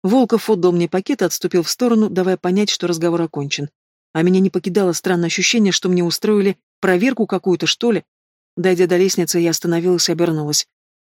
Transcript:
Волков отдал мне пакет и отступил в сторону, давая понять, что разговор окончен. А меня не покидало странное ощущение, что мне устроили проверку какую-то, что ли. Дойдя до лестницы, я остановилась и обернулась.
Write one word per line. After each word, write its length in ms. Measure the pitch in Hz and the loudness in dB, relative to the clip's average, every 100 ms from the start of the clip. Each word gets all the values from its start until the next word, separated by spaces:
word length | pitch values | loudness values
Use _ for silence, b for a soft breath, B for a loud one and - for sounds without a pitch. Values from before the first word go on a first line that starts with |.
Волков 480 | 190 254 233 226 - | 0 2 2 0 0
отдал 220 | 202 180 | 2 2
мне 160 | 175 170 | 2 0
пакет 340 | 185 - 277 | -2 -4 -2
и 20 | |
отступил 380 | 175 - 180 175 | -2 -2 -2 -2
в 80 | 160 | -2
сторону, 400 | - 247 226 214 | -2 2 2 2
давая 260 | 180 185 180 | 0 0 -2
понять, 340 | 180 190 208 | 0 0 0
что 160 | - 175 | -2 -4
разговор 360 | 165 170 165 | -2 0 -2
окончен. 480 | 165 147 143 - 147 _ _ _ _ | -4 -6 -6 -8 -10 _ _ _ _
А 100 | 160 | 0
меня 180 | 180 185 | 2 2
не 100 | 190 | 2
покидало 420 | 180 190 190 185 | 0 -2 0 0
странное 340 | 160 - 175 170 | -2 -2 -2 -2
ощущение, 460 | 185 180 240 196 | -2 0 2 2
что 160 | 170 185 | 0 0
мне 160 | 180 | 0
устроили 540 | 175 - 214 208 196 185 _ _ | 0 -2 0 2 0 -4 _ _
проверку 460 | 190 180 254 233 202 | 0 2 2 0 -4
какую-то, 400 | 185 190 170 160 | -2 -2 0 -2
что 240 | - 233 | -2 0
ли. 140 | 190 - _ _ _ _ - | -2 -4 _ _ _ _ -2
Дойдя 300 | 185 175 175 | 0 2 2
до 100 | 180 | 4
лестницы, 420 | 190 185 170 175 | 2 0 -2 0
я 100 | 170 | 0
остановилась 580 | 160 175 170 180 175 - | 0 -2 0 0 0 0
и 40 | |
обернулась. 560 | 165 170 156 147 151 - _ _ _ | 0 0 0 -2 -4 -6 _ _ _